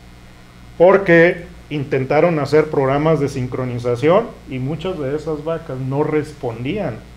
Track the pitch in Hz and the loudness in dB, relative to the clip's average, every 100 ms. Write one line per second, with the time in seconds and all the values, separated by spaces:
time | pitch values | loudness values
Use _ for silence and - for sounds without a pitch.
0 | - - - - - - - - 175 196 | -20 -20 -20 -20 -20 -20 -14 4 6 6
1 | 180 170 175 175 - - - 147 131 135 | 6 6 6 2 -10 -20 -10 -8 -4 -4
2 | 131 147 175 156 135 156 156 147 131 143 | 0 2 2 0 2 2 2 0 0 2
3 | 156 151 139 131 123 123 127 120 123 120 | 2 2 0 -4 -6 -6 -6 -4 -2 0
4 | 151 196 240 - 156 131 131 160 185 165 | 4 2 0 -12 -12 -8 -6 -6 -6 -6
5 | 135 147 156 151 156 165 160 131 131 139 | -4 -6 -6 -6 -6 -8 -8 -8 -4 -2
6 | 151 151 120 - 123 110 131 208 160 110 | 0 -2 -4 -8 -10 -8 -6 -6 -6 -10
7 | - | -16